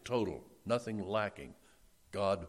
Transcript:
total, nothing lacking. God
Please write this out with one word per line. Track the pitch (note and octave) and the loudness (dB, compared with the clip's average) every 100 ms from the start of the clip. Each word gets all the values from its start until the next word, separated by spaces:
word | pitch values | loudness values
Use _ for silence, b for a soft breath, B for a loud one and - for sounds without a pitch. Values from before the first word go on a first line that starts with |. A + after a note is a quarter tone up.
total, | - A#2+ F#2+ C#2 - - | -2 0 0 -4 -10 -10
nothing | - A#2 A2+ G#2+ F#2+ | 0 0 0 -4 0
lacking. | G#2+ G#2 - C2+ - b b b _ - | 2 0 -4 -14 -16 b b b _ -8
God | F#2+ G2 F#2+ | 0 2 2